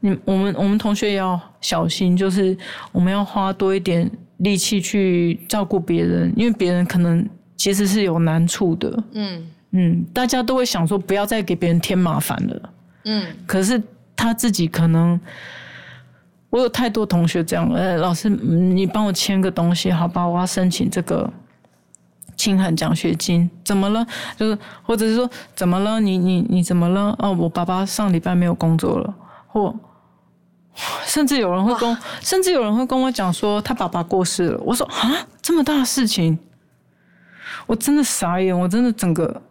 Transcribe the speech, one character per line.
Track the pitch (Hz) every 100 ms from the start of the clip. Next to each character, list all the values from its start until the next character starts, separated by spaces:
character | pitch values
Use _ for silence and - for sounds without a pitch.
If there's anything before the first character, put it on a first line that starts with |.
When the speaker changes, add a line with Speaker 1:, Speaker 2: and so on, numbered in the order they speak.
Speaker 1:
你， | 202 190 -
我 |
们， | 190 196 190
我 |
们 | 196 208
同 | 214
学 | 202 214
也 | 202
要 | 185 180 - _
小 | - 170 170
心， | - 185 180
就 | 190
是 | 185 190 190 - - -
我 | -
们 | 180
要 | 196
花 | 202 - 190
多 | 190 196
一 | 196
点 | 180 170 175 - - _
力 | 185 196
气 | - 208
去 | 175 208 190 175 170 165 -
照 | 214
顾 | 196 202
别 | 170 170
人， | 170 175 170 -
因 | 233
为 |
别 | 220 185
人 | 180 180
可 | 180
能 | 170 170 - - _ -
其 | -
实 | 196 202
是 | 208
有 | 196 165
难 | 165 160 170
处 | - 185 165
的。 | - - 214
Speaker 2:
嗯。 | 214 208 175 165 - _
Speaker 1:
嗯， | 185 175 170 175
大 | - 254
家 | 254
都 | 233 262
会 | 247
想 | 185 165
说 | 202
不 | 180
要 | 196 208
再 | 226
给 | 202 170
别 | 175
人 | 170
添 | - 185
麻 | 175 151
烦 | 156 - -
了。 | - - - _ _ 214
Speaker 2:
嗯。 | 214 180 - -
Speaker 1:
可 | 190
是 | 190 247 208 - _ -
他 | 226
自 | 226 247
己 | 202 165
可 | 170 165
能， | 165 170 175 - - - - - - - - - _ _ _ _
我 | 233
有 | 247
太 | 240 247
多 | 220 208
同 | 175 170
学 | 175
这 | 165 170
样 | 160
了 | 165
，“哎， | 185 175
老 | 180
师， | 170 220
嗯， | 202 - 165 180 185
你 | 190
帮 | 208 214
我 |
签 | 180 - 190
个 | 190
东 | 180 170
西， | 175 185
好 | 170 170
吧？ | 175 175
我 | 175
要 | 180
申 | - 185
请 | 170 -
这 | -
个 | 170 - - - - _ _ _ _ _ _ _ - -
清 | - 190
寒 | 190
奖 | 165 160 165
学 | 175
金。 | 165 - 170 175 - -
”“怎 | 202
么 | 196
了？” | 220 233 - - -
就 | 214
是， | 208 - -
或 | - 226
者 | 220
是 | 226
说 | 247 - -
，“怎 | - 180
么 | 180
了？ | 202 220
你， | 208 185
你， | 180 180 -
你 | 180
怎 | 170 175
么 | 170
了 | 190 208 226
？”“哦， | 202
我 | 185 170
爸 | 180 175
爸 | 185 190
上 | - 208
礼 | 170
拜 | 180
没 | 180 175
有 | 175
工 | 165 160
作 | - -
了。” | - 196 - - _
或， | 214 196 220 - _ _ _ _ _ _ _ _ - - - -
甚 | - 285
至 | 285
有 | 202
人 | 180
会 | 196 240
跟， | 233
Speaker 2:
哇。 | 233 - -
Speaker 1:
甚 | - 381
至 | 370
有 | 339
人 | 220
会 | 214 254
跟 | 262
我 | 262
讲 | 247 190
说 | 170 208 208
他 | 208
爸 | 240 185
爸 | 175
过 | 170 190
世 | 180 - 175
了。 | -
我 | -
说 | 240 -
，“啊， | - 226 320 - _
这 | -
么 | 339
大 | 294 294
的 | 254
事 | - 226
情？” | - 165 160 - _ _ _ _ _ _ _ _ - - - -
我 | 226
真 | 254 294
的 |
傻 | 262 - 180 180
眼， | 190 180
我 | 180
真 | 202
的 | 247
整 | 226 185
个 | 165 165 - -